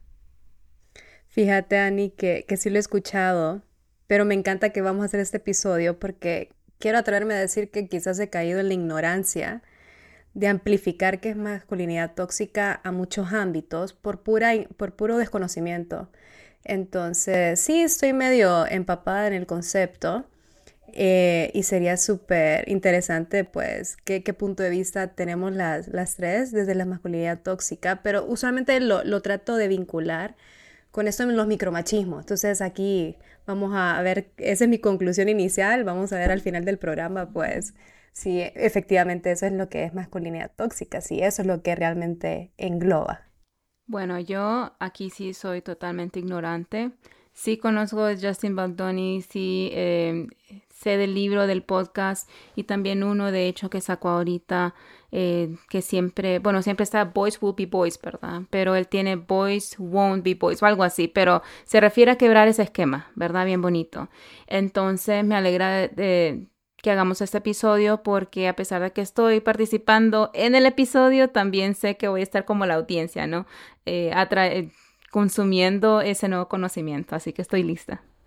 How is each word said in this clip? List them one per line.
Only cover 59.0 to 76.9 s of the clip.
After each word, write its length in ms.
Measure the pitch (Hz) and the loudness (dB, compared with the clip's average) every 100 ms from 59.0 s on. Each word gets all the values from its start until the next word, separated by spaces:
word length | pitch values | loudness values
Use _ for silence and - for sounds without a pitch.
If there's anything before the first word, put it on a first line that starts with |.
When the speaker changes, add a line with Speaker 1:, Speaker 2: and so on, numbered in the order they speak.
| 190 180 | 0 -2
Speaker 2:
"Boys 600 | 175 190 196 202 - - | 0 0 2 0 -4 -10
won't 440 | 175 196 196 190 | -2 2 4 2
be 120 | 185 175 | 0 0
boys" 260 | 175 170 | 0 4
o 40 | 208 | 4
algo 180 | 196 | 6
así, 240 | 175 - 165 | 2 2 0
pero 340 | 196 180 175 - - - | 4 6 4 0 -20 4
se 140 | 220 | 6
refiere 320 | 208 240 240 | 6 8 8
a 60 | 247 | 8
quebrar 300 | 233 220 220 | 8 8 8
ese 140 | 220 | 6
esquema, 480 | 202 - 143 139 - - | 0 2 0 0 -8 -6
¿verdad? 300 | 170 185 185 | -2 0 0
Bien 160 | 180 | 2
bonito. 480 | 180 165 160 - 180 - - - - | 2 0 -2 -10 -12 -16 -20 -20 -4
Entonces, 760 | 196 196 202 190 185 - 208 | -2 0 0 0 0 0 2
me 120 | 208 208 | 2 4
alegra 340 | 185 180 190 | 2 2 2
de, 160 | 190 185 | 0 -2
de 580 | - 196 180 160 131 185 _ _ _ | -2 2 4 2 -2 -10 _ _ _
que 60 | 214 | 0
hagamos 300 | 196 185 185 | 2 2 0
este 160 | 196 208 | -2 -2
episodio 640 | 208 208 220 208 208 214 | -2 2 4 4 4 2
porque 440 | 208 196 185 190 185 | 2 0 -2 -2 -2
a 60 | 185 | -2
pesar 260 | 190 185 | -4 -2
de 100 | 185 | -2
que 100 | - | -4
estoy 380 | 196 - 226 220 | -2 2 4 4
participando 920 | 220 220 220 214 220 220 226 214 214 | 2 0 0 0 4 6 6 4 0
en 220 | - 240 262 | 2 4 6
el 100 | 262 | 6
episodio, 640 | 262 254 269 262 262 262 | 6 4 6 6 6 4
también 460 | 226 196 190 190 190 | 4 2 2 0 0
sé 200 | 208 202 | -2 0
que 120 | 202 | -2
voy 120 | 190 | 0
a 20 | |
estar 200 | 190 196 | 0 -2
como 220 | 190 208 190 | 0 0 2
la 80 | |
audiencia, 540 | 160 160 170 165 175 156 | 0 0 -4 -4 -4 -4
¿no? 180 | 170 - - - _ - | -4 -6 -16 -20 _ -6
Eh, 260 | 175 165 185 | -2 0 2
atra-, 320 | 190 190 185 | 2 2 2
eh, 200 | 185 160 _ _ _ _ | 0 -4 _ _ _ _
consumiendo 920 | 208 196 - 196 185 185 202 220 214 | 2 2 2 2 4 4 4 4 4
ese 260 | 202 196 196 | 2 -2 -2
nuevo 200 | 180 180 | -2 -2
conocimiento, 680 | 190 185 175 156 | -4 -4 -4 -6